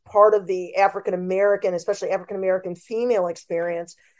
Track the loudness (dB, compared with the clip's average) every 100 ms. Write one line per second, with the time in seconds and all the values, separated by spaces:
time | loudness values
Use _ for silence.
0 | -2 6 6 6 0 -4 -4 0 0 0
1 | -4 -4 -2 2 2 2 0 -2 -4 -4
2 | -4 -6 -6 -4 -2 -2 -4 -12 -8 -4
3 | 0 0 -2 -6 -6 -4 -4 -6 -10 -16
4 | _ _